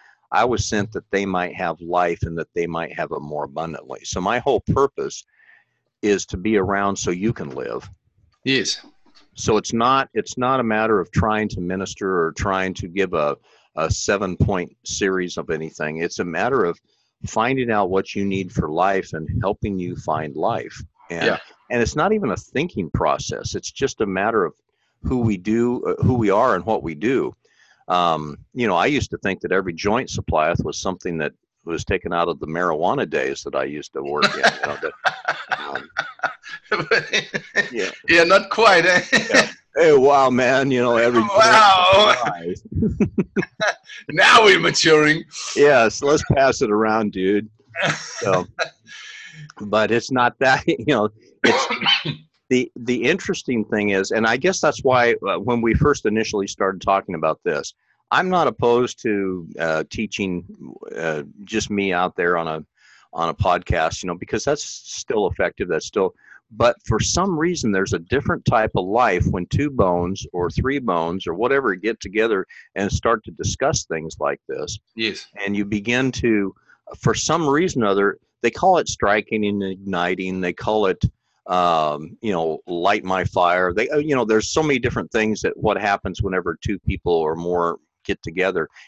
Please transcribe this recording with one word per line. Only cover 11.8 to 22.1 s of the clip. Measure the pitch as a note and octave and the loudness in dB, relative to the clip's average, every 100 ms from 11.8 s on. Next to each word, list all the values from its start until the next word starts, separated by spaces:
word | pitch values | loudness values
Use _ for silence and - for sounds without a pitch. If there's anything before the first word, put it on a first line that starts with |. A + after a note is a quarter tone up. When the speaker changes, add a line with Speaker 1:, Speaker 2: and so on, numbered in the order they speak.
| F#2 - G2 F2+ D#2+ | -6 -6 -2 0 -2
Speaker 1:
or | |
trying | - G2+ F#2+ F#2+ F2+ | -2 -2 -2 -2 -6
to | F#2+ | -6
give | F#2+ F#2 | -2 0
a, | E2+ D2 C#2+ _ _ _ - | 0 0 -2 _ _ _ -4
a | D#2+ | -2
seven-point | - - G2+ F#2+ F2 - F#2 D#2+ _ | -2 -2 -2 -2 0 0 0 -4 _
series | - - G2 F#2 F2+ E2 | -12 -4 -2 0 -4 -6
of | C#2+ | -6
anything. | D#2+ D#2+ - D2+ D#2 | -6 -6 -6 -6 -4
It's | E2+ - | -4 -4
a | F2 | -6
matter | E2 A#2 C3 F2 | -2 0 0 0
of | E2+ _ _ _ _ G#2 | -4 _ _ _ _ -6
finding | A2 A#2+ C3+ A#2+ | -2 0 0 0
out | G#2+ F#2 | 0 0
what | F#2+ - | 0 -2
you | G#2 G2 | -4 -2
need | F#2+ F2+ | -2 -4
for | - D2+ | -4 -4
life | E2 F#2+ G2 - | 0 0 0 -4
and | D#2+ D#2+ G2+ | -8 -6 -2
helping | F#2 G#2+ G#2+ F#2+ | -2 -2 -4 -4
you | F2+ F2 | -6 -6
find | - D#2 D#2 C#2 | -4 -4 -4 -4
life. | G2 G2+ - - - _ - | -2 -2 -6 -14 -18 _ -12
And, | E2+ A2+ | -4 -2
Speaker 2:
Yeah. | F#2+ - _ - | -2 -8 _ -4
Speaker 1:
and | A#2+ | -2
it's | A2+ D3 | 0 0
not | F#3 | 0